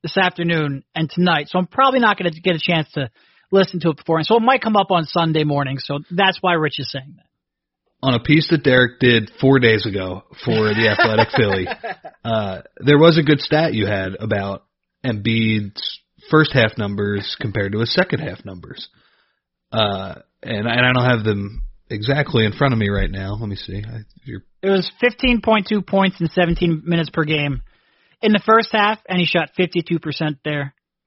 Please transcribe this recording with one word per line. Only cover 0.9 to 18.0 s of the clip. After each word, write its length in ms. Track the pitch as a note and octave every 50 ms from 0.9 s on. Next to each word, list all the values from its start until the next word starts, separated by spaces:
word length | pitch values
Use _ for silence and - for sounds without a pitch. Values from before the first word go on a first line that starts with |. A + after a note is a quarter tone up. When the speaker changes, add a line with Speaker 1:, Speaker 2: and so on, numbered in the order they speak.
| -
Speaker 1:
and 160 | D#3+ D#3+ -
tonight, 380 | - F3 F3+ F3+ E3 D3 D3 -
so 100 | - F#3
I'm 80 | F3+
probably 340 | - - - C4+ C4+ C4 B3+
not 180 | A#3+ G#3+ G3+ -
gonna 120 | F#3 F3
get 260 | D#3 D#3+ - F#3+ E3+
a 40 | D#3
chance 300 | - - E3+ D#3+ D3+ _
to 180 | - D#3 C3+ A#2+ _ _ _ _ _ _ _ -
listen 300 | F#3+ G3 F#3 - - F3
to 100 | C#3+ E3+
it 60 | C#3+
before, 220 | - - - E3 D#3+
and 80 | D3+
so 100 | - D#3
it 60 | A#3
might 180 | A3+ B3+ C4+ -
come 140 | - A3+ G#3+
up 140 | G#3 F#3+ G3
on 140 | F#3 E3+ D#3
Sunday 400 | - - F3+ E3 D#3+ D#3 D#3 D3+
morning. 340 | D3+ C#3+ C#3+ C#3 C3 C3+ C3+
So 220 | - - C#3+ C#3+ D3 -
that's 280 | F3 F3+ G3 F#3+ F#3 -
why 100 | - F#3 F3
Rich 240 | D#3+ D#3 D3 - -
is 120 | C3+ -
saying 240 | - C3+ C3 C#3+ -
that. 100 | _ _ _ _ _ _ _ _ _ _ _ _ _ _ _ _ -
Speaker 2:
On 120 | - C3 B2
a 60 | A#2
piece 280 | - D3 D3 E3 - -
that 120 | F3 D3
Derek 380 | - C3+ B2+ B2+ B2 A#2+ - -
did 300 | B2+ B2 A#2+ A2+ G#2+ - - -
four 180 | C#3 C3+ C3+ C3
days 280 | B2 A2+ A2 G#2+ -
ago 360 | A2 F#2+ G2 F#2 F#2 F2+ F#2+ - _ - - -
for 100 | A#2+ A2+
The 340 | A2 G#2+ G#2+ - A2 A2+ G#2+
Athletic 400 | G#2 - - A2 A2 A2 A2+ -
Speaker 1:
<laughs> 40 | -
Speaker 2:
Philly, 300 | B2+ A2+ G3+ F#2+ F#2+ F#2 - A#3 - - G#2+ - _ - D3+ _ _ -
uh, 360 | A#2 A2+ A3 G#3 G2 F#2 - - - _ -
there 200 | - C#3 D3 C#3+
was 200 | D#3+ E3+ D#3 E3
a 40 |
good 180 | D3+ C#3+ D3 C3+
stat 340 | - - D#3+ D3+ E3 - -
you 120 | A2 G2
had 280 | G2+ G#2 F#2+ F#2+ F#2+ F#2+ -
about 440 | A2+ G#2+ G#2+ G2+ G2 G2 G2 - _ _ _ _ _ _ _ _ -
Embiid's 960 | C3 A2 G#2 G2+ A2+ A2+ A2+ A2+ A2 A2 G#2+ G2+ G2 - - - - - - _ _ _ _ _ -
first 220 | D#3+ D#3 D3+ -
half 260 | - C3 A2 G#2+ - -
numbers 580 | G#2+ G2+ G2+ G2+ G#2 G2+ G2+ G2+ G2+ - - -
compared 320 | - G#2+ G2 G#2+ G2 G2
to 80 | G#2 G#2+
his 120 | A#2 A#2 -
second 260 | F3+